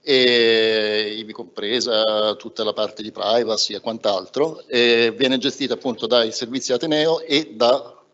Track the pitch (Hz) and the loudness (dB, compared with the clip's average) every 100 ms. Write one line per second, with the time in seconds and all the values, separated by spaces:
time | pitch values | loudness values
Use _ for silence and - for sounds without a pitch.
0 | 156 135 123 120 113 113 110 110 107 107 | 2 2 4 4 4 4 2 2 0 -2
1 | 107 107 110 110 120 - 104 120 127 110 | -4 -8 -12 -14 -14 -8 -4 -4 0 0
2 | 110 107 107 101 110 - 107 104 107 - | 2 2 0 -2 -10 -6 -4 -2 -6 -6
3 | 107 - 98 117 110 107 - 101 117 113 | -12 -4 0 2 2 -2 -2 -4 -8 -2
4 | 107 95 92 127 160 156 - 120 120 117 | -2 -2 -4 -2 -2 -4 -4 2 4 4
5 | 117 110 131 131 139 135 135 117 131 113 | 2 2 0 2 -2 -4 -4 -4 -4 -6
6 | 113 120 110 104 117 131 - 123 165 151 | 2 2 2 -4 -6 -6 -2 -2 0 0
7 | 160 165 160 147 151 110 113 131 - - | 2 0 0 -2 -2 0 2 2 -2 -20
8 | _ | _